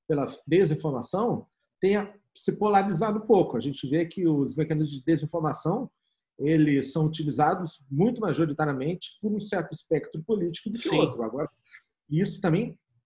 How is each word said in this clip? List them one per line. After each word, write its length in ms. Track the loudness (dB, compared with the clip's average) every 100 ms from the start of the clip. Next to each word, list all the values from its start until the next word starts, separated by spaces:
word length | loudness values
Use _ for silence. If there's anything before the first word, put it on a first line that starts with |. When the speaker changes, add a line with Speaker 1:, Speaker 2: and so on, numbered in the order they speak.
| -4
Speaker 1:
pela 200 | -2 -2 -6 0
desinformação, 1000 | 4 4 2 -2 -4 -4 -2 -2 -2 -6 _ _ -2
tenha 340 | 0 0 -2 -14 _ -6
se 160 | -4
polarizado 640 | 0 4 4 4 0 0 -2
um 80 | 4
pouco. 300 | 4 4 0
A 40 |
gente 280 | -4 -6 -2
vê 160 | 0
que 240 | 0 0 0
os 260 | 2 0
mecanismos 360 | -2 0 0 -2 -4
de 60 |
desinformação, 840 | 0 0 0 -2 -2 -2 -2 -2 -6 _ _ _ _ -4
eles 540 | 2 4 4 4 0
são 140 | 0 0
utilizados 800 | 0 -2 2 2 2 -4 -10 -6
muito 300 | 2 2 2
majoritariamente 1000 | -2 0 0 0 -2 0 -4 -6 -10 -8
por 100 | -4
um 80 | -4
certo 320 | -4 -4 -6
espectro 500 | -8 -2 -2 -2 -10
político 460 | -4 -2 -2 -6 -8
do 80 | -6
que 100 | 0
Speaker 2:
Sim. 100 | 2
Speaker 1:
outro. 240 | 2 0
Agora, 260 | -6 -6 -8 _ _ -20 _ _ -4
isso 300 | -2 0 0
também 380 | 0 0 -2 -10 _ _